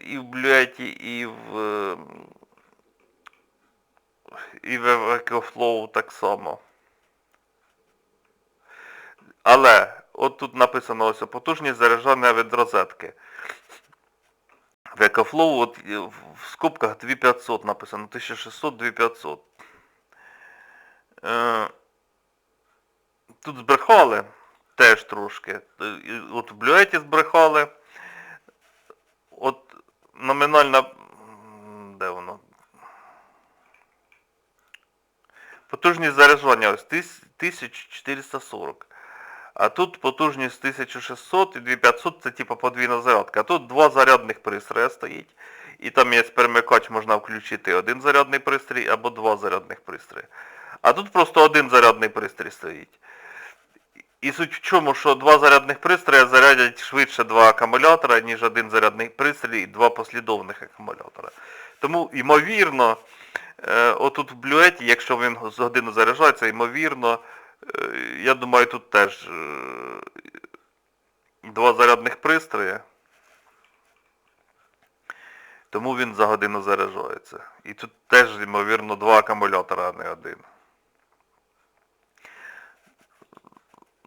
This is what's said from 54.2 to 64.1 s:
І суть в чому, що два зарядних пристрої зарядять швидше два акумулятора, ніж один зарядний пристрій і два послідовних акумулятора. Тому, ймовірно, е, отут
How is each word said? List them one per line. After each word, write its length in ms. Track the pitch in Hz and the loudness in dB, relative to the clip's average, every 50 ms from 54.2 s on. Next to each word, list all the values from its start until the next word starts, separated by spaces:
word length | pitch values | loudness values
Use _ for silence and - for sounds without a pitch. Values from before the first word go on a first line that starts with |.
І 100 | - 139 | -8 -8
суть 240 | 135 160 165 139 - | -6 -6 -8 -8 -8
в 40 | - | -12
чому, 320 | - - 190 175 156 139 135 | -6 0 0 0 0 0 -4
що 220 | - - 147 135 | 0 0 0 0
два 220 | 131 135 151 151 | 2 6 6 6
зарядних 420 | 143 147 143 143 139 139 135 139 - | 8 8 6 6 6 4 0 -10 -4
пристрої 460 | - 170 180 175 - 147 139 135 127 | -2 -2 -2 0 2 4 6 6 6
зарядять 540 | 123 131 131 135 139 135 127 123 120 120 - | 8 6 8 8 8 6 6 2 0 -2 -8
швидше 440 | - - 135 139 135 - - - 113 | -14 -6 -2 -2 -2 -2 -2 -6 -4
два 260 | 110 110 113 113 110 | 0 4 6 8 8
акумулятора, 720 | 110 - 120 113 120 127 139 160 165 165 147 127 120 113 | 6 4 -2 -2 0 4 4 4 4 4 2 2 2 2
ніж 240 | 113 117 113 110 117 | 0 -4 -8 -4 -4
один 260 | 113 110 117 110 107 | -2 -2 -2 -4 0
зарядний 400 | 107 113 107 104 104 110 113 117 | 0 2 2 2 0 -2 -12 -10
пристрій 520 | - - 139 147 143 - 123 117 117 107 | -6 -4 -4 -4 -4 -6 -10 -8 -8 -8
і 60 | 90 | -8
два 220 | 101 98 107 120 117 | -8 -2 2 2 2
послідовних 760 | 117 117 113 - 117 120 113 113 110 101 95 95 104 - - | 2 0 -14 -12 -12 -12 -6 -6 -6 -6 -6 -12 -16 -18 -18
акумулятора. 640 | - _ - 107 - - - - - _ - - - _ - - - - - - - _ - | -20 _ -20 -18 -18 -18 -18 -18 -20 _ -20 -20 -20 _ -20 -20 -20 -20 -20 -20 -20 _ -8
Тому, 300 | - 143 170 170 160 - 147 | -8 -6 -4 -4 -6 -6 -8
ймовірно, 840 | 131 123 143 151 147 156 190 226 208 185 160 139 131 120 113 113 - _ _ - - - - - - - - - - - | -6 2 4 4 4 4 0 0 0 0 0 2 0 0 0 0 -4 _ _ -20 -20 -20 -14 -14 -14 -14 -14 -20 -14 -6
е, 240 | - 104 117 120 120 | -2 0 2 2 2
отут 400 | 104 - 131 139 | 2 0 -2 -4